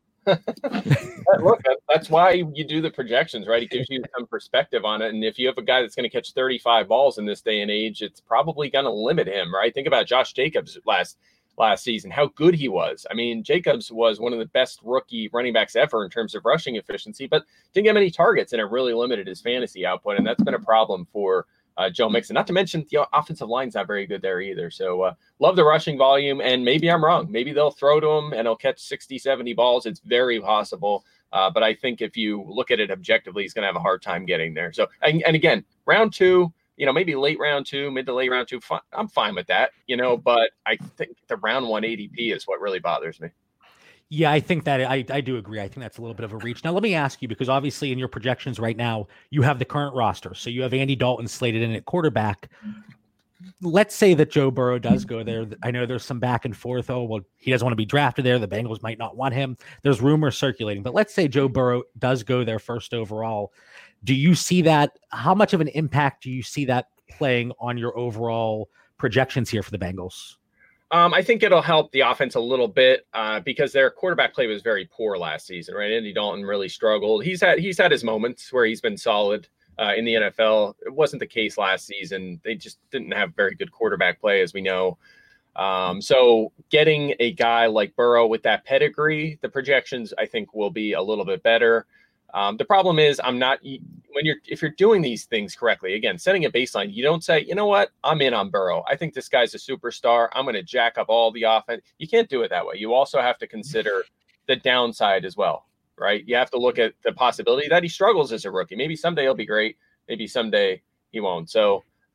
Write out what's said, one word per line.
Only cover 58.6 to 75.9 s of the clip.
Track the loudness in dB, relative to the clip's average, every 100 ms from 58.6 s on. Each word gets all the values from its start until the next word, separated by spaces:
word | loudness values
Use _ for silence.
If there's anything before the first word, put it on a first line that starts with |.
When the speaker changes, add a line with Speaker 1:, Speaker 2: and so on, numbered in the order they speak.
| -6 -8
Speaker 2:
might | -8 -8
not | -10 -6
want | -4
him. | -2 -4 -8 -18 -2
There's | 0 2
rumors | 4 4 2 0
circulating. | -2 -2 -6 -6
But | -2
let's | 0 0
say | 0 2
Joe | 2 2
Burrow | 2 0 0 -4 -4
does | -2 -2
go | 0 -2
there | -2 -4
first | -6 -10 -8
overall. | -8 -6 -6 -6 -6 -6 _ _ -20 -20 _
Do | -2
you | 2 4 4
see | 4 4
that? | 6 4 4 -2 _
How | -4 0
much | 4 4
of | 2
an | 0
impact | -2 -2 0 0 -2
do | -10
you | -10
see | -8 -6 0
that | 0 -2 _ _
playing | -4 0 0 -2 -8
on | -8 -4
your | -6 -4
overall | -6 -4 -4 -2 -2 -4 -8 _ _ _
projections | -2 0 0 -2 -4
here | -4
for | -6
the | -8
Bengals? | -8 -8 -12 -14 -20 _ _ _ _ _ _
Speaker 1:
Um, | 4 6 4
I |
think | 2 2
it'll | 4 4
help | 6 2 2
the | 2
offense | 2 2 0 -2
a |
little | 0 0 2
bit, | 4 6 4 0 -4
uh, | -2 -4
because | -4 -2 0
their | 2 2
quarterback | 2 -2 0 0 0
play | -2
was | -2
very | -2 -2 -4
poor | -6 -4 -2
last | -4 -6 -10
season, | -14 -10
right? | -6 -2